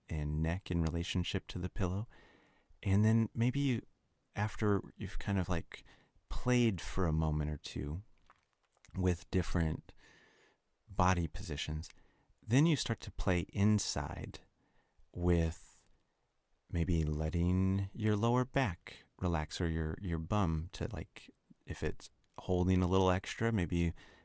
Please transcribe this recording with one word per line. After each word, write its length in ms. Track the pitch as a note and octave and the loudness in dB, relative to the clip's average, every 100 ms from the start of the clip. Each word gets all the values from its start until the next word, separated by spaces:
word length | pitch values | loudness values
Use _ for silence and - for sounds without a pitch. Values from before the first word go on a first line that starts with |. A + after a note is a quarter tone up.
| - | -8
and 340 | D#2 D2 D2+ | -4 -2 0
neck 280 | D#2+ F2+ - | 0 -2 -2
in 120 | F2 | 0
relationship 640 | D#2+ E2+ E2+ F#2 F2 F#2+ - | 0 -2 -2 -2 -2 -4 -6
to 120 | F#2 | -8
the 100 | F2+ | -6
pillow. 400 | - F2+ F#2+ A2+ - - _ _ _ _ - | -2 -2 -2 -6 -12 -20 _ _ _ _ -8
And 220 | G2 G2 | 0 4
then 240 | A2 A2+ A2 | 4 4 0
maybe 260 | A#2 A#2+ C#3 | 0 0 2
you, 220 | C#3 A#2 - _ _ _ _ | 0 -2 -4 _ _ _ _
after 480 | - G#2 - G#2 G2 - - | -6 -4 0 2 2 0 -10
you've 220 | F#2 - | -4 -2
kind 200 | - G2 | 0 0
of, 100 | F2 | 2
like, 360 | E2+ - - - - _ _ - | -2 -4 -14 -20 -20 _ _ -4
played 500 | - B2 B2 A#2 F2+ | 0 2 4 4 2
for 260 | - - E2+ | -2 0 2
a 60 | |
moment 380 | D#2+ D#2+ D2+ D2+ | 2 2 0 -2
or 80 | D2 | -4
two 440 | - - D2 F2 - _ _ _ _ _ _ _ - F#2 | -8 -8 -6 -6 -10 _ _ _ _ _ _ _ -12 0
with 340 | F#2 E2+ - | 2 0 0
different 640 | F#2 - F2+ D#2+ D#2 - - - - - _ _ _ _ _ _ | -2 2 2 2 0 -8 -20 -20 -20 -20 _ _ _ _ _ _
body 400 | F#2 F2+ F2 E2 | 2 4 4 0
positions, 600 | - E2 D2 - D#2 - - _ _ _ _ - | -4 -6 -6 -4 -6 -8 -16 _ _ _ _ 0
then 200 | B2 E3 | 2 4
you 100 | D3 | 2
start 240 | - A2+ | -2 -6
to 80 | - | -6
play 340 | - G2 F2 E2 | -4 0 0 0
inside 880 | G2 G#2 G#2+ - - C#2+ - - - - _ _ _ _ _ - | 0 2 2 0 -4 -6 -6 -10 -12 -20 _ _ _ _ _ -16
with 680 | - F2 E2+ E2 - - - _ _ _ _ _ _ _ _ _ | -2 4 4 2 -2 -14 -20 _ _ _ _ _ _ _ _ _
maybe 340 | E2+ D#2+ E2 | -2 2 2
letting 840 | D#2 D2+ D#2 E2+ F2 F#2 F#2+ F#2+ F#2+ | 2 0 -2 0 2 2 2 0 -4
your 240 | - G#2+ G#2 | -2 0 2
lower 280 | A#2 B2 | 2 2
back 600 | B2+ C#3 A#2 E2 - - - - | 0 0 -2 -4 -14 -20 -20 -4
relax 400 | F2+ D#2+ D2+ - | 0 0 -2 -2
or 80 | E2+ | -2
your, 280 | D#2+ D#2 E2 | 0 -2 -4
your 180 | G2 E2 | -4 -4
bum 520 | D#2+ G#2 F2 D#2+ E2+ | -2 0 0 0 -4
to, 160 | - - | -8 -8
like, 380 | E2+ - - - - _ - - | -8 -12 -16 -20 -20 _ -20 -12
if 160 | - | -6
it's 280 | A#2 - - _ _ - | -4 -6 -12 _ _ -14
holding 440 | - F2+ F#2 F#2 | -2 0 2 2
a 60 | F2+ | 4
little 220 | F#2+ F#2 | 4 4
extra, 420 | F#2 - - A2+ | 2 -4 -4 -2
maybe 240 | A2 E2+ F2 | 0 0 0
you 160 | E2+ - - - | 0 -2 -14 -20